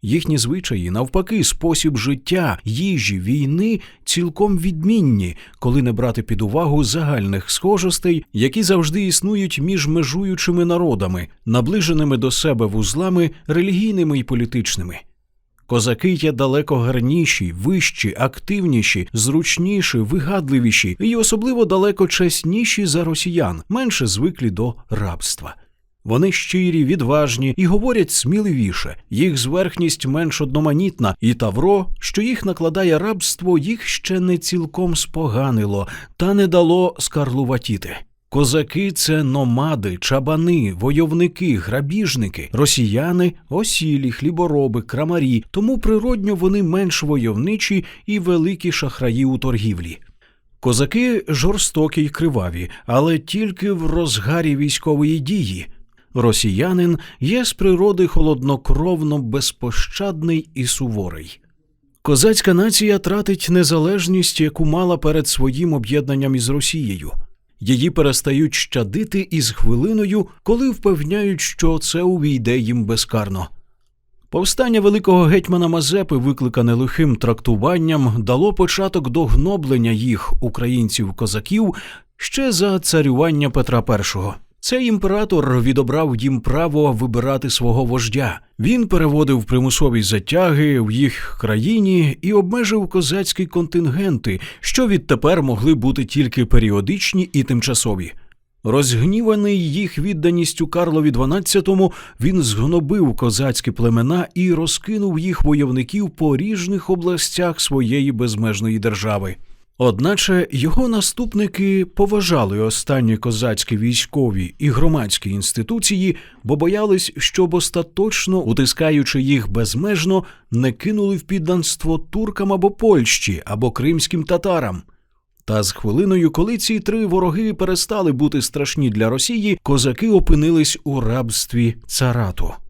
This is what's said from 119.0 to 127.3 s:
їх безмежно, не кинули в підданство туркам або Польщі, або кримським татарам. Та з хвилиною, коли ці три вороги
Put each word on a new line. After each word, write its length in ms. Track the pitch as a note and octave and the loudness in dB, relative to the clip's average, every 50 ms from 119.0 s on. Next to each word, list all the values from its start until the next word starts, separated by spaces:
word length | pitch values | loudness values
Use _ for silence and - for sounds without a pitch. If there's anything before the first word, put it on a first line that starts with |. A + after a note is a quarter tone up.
| C#3 - - C#3 | 2 0 0 -2
їх 300 | C3 C3+ C#3+ C3+ A2 G2 | 0 2 0 0 0 -2
безмежно, 720 | F#2+ A2+ A#2 G#2 - B2 D#3+ G#3 G#3 E3+ D#3 F#3 F#3+ F#3 F3+ - - _ _ _ | -2 -2 -2 0 -2 -4 -2 -2 -2 0 0 2 0 0 0 -4 -14 _ _ _
не 200 | - A2+ B2+ C3 | -2 0 0 0
кинули 440 | A#2 - - F#3 G#3+ G#3+ G3+ G3 G3 | -2 -2 -4 -2 -2 0 0 0 -2
в 60 | F3 | -4
підданство 760 | - - F#3+ G3 D#3 D#3 F3+ F3+ D#3+ - - - - - E3 D#3+ | -4 -4 -4 -4 -2 0 0 0 0 -2 -6 -4 -2 -2 -2 -2
туркам 560 | - - - G#3+ A3 G#3+ G3+ - G3 G3 G3 | -4 -6 -4 -4 -4 -4 -4 -4 -2 0 0
або 180 | F#3+ F3 G3+ | 2 2 0
Польщі, 720 | G3+ - - A3+ G3+ D#3 A#2+ A2 - - - - F#2+ E2+ - | 0 2 4 4 4 6 4 2 0 -2 -2 -4 -4 -6 -6
або 260 | - G#2 G#2 A#2+ B2 | -8 -6 -2 -2 -2
кримським 520 | A2+ - B2 D3+ E3+ D#3+ - - - E3+ D#3 | -2 0 0 0 0 0 -2 -2 -2 -4 -2
татарам. 580 | - F#3 E3+ F3 G3+ F3+ E3 C#3 G#2+ F#2 F2 - _ - _ _ _ _ _ _ _ _ _ _ | 0 -2 0 0 0 -2 0 -2 -4 -6 -8 -12 _ -20 _ _ _ _ _ _ _ _ _ _
Та 180 | - G#2+ G#2+ G#2 | -2 -2 0 0
з 80 | F#2+ | -2
хвилиною, 600 | - - - F2+ G2+ C#3 G3 G3 F#3+ F#3 E3+ D#3 | -4 -4 -4 -2 2 2 2 4 4 4 4 2
коли 260 | D3+ - E3+ G#3 A#3+ G#3+ | 2 2 0 0 0 -2
ці 220 | - - A3+ G#3 | -2 -2 -2 -2
три 260 | - - G#3 A3+ A3 | -2 -2 -2 0 0
вороги 480 | G3 E3+ F#3+ F#3 F3+ | 0 0 2 0 0